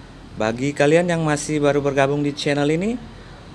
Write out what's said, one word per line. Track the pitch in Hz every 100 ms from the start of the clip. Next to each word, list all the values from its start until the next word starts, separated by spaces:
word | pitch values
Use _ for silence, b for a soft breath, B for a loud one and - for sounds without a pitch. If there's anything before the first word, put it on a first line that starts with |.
| B B - -
Bagi | 110 117 139
kalian | 143 147 165 175
yang | 165 156
masih | 147 - 151
baru | 143 143
bergabung | 143 139 139 147
di | 143 139
channel | 151 143 143
ini, | 160 202 240 - B B B B